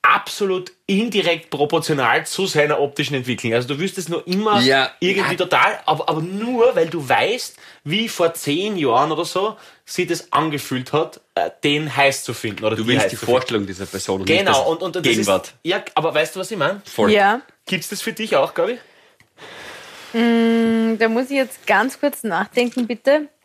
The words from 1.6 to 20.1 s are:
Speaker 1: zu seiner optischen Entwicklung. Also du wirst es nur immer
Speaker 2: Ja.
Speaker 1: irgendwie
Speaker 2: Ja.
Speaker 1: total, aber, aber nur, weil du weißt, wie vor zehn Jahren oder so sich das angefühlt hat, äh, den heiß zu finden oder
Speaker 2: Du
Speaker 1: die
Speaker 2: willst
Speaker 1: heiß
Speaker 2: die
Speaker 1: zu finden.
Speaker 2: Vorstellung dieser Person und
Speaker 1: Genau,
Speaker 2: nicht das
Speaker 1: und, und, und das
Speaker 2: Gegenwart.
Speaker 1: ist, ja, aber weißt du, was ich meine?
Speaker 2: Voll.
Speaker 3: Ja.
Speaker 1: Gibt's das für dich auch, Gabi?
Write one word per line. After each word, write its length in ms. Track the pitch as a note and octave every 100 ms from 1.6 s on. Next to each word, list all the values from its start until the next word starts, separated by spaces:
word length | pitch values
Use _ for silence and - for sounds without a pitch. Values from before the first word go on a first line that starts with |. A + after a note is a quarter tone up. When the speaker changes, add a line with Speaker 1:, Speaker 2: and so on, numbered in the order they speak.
| D3 E3 - C#3+ A#2+ C#3 D#3
Speaker 1:
zu 180 | - F#3+
seiner 340 | D#3 D3 D3
optischen 340 | C#3 - D3 C#3
Entwicklung. 380 | B2 A2+ A#2+
Also 160 | A#2 B2
du 100 | C#3+
wirst 180 | F#3+ G3
es 120 | E3
nur 180 | E3+ -
immer 320 | F#3 A3 G#3
Speaker 2:
Ja. 320 | B3 C3+ B2+ -
Speaker 1:
irgendwie 320 | F3+ F#3+ F3
Speaker 2:
Ja. 60 | F3
Speaker 1:
total, 420 | F3 - F#3+ - -
aber, 240 | D3+ -
aber 120 | D#3
nur, 540 | E3+ G3 A#3 B3 A#3+ F#3
weil 120 | D#3+
du 180 | E3+ C3
weißt, 480 | A2 D3 B3 - - - - D3
wie 240 | G3 A3+
vor 240 | - E3+
zehn 420 | - - D3 G3+ G3
Jahren 340 | C3+ A#2 D3+
oder 100 | D#3 E3+
so 300 | F3+ G#3+ G#3 - - -
sich 200 | - F3+
das 240 | E3+ -
angefühlt 580 | C#3 D#3 D3 - B2+ B2+
hat, 280 | D3 E3+ - _ -
äh, 140 | F2 -
den 320 | C#3+ D3 D3+ B2
heiß 300 | C#3 C3 -
zu 80 |
finden 300 | A#2 A2+ G2 G#2+
oder 100 | A2+
Speaker 2:
Du 80 |
Speaker 1:
die 60 | A2
Speaker 2:
willst 160 | A#2 G2
Speaker 1:
heiß 60 |
Speaker 2:
die 40 | A#2
Speaker 1:
zu 80 | A2+
finden. 60 | B2+
Speaker 2:
Vorstellung 260 | B2+ A2+ G2+
dieser 200 | F#2+ F#2+
Person 340 | G2 - F#2+
und 60 | F#2+
Speaker 1:
Genau, 140 | E3
Speaker 2:
nicht 80 | F#3+
das 100 | C3+
Speaker 1:
und, 80 | C3+
und, 140 | E3
und 120 | F3+ F3+
das 60 |
Speaker 2:
Gegenwart. 440 | - A2 G2+ F#2+ -
Speaker 1:
ist, 60 | -
ja, 180 | D#3+ G3 - -
aber 180 | D#3+
weißt 220 | D3+ D#3+ F#3
du, 60 |
was 100 | F#3
ich 60 | G#3+
meine? 240 | D3 G3+ -
Speaker 2:
Voll. 240 | - G#3+
Speaker 3:
Ja. 300 | G#3 G3 A#3 - _ -
Speaker 1:
Gibt's 220 | F#3 -
das 120 | F#3+
für 100 | -
dich 220 | - A3 G3
auch, 180 | E3+
Gabi? 240 | - F3+ B3 - _ _ _ _ _ - - - - - - -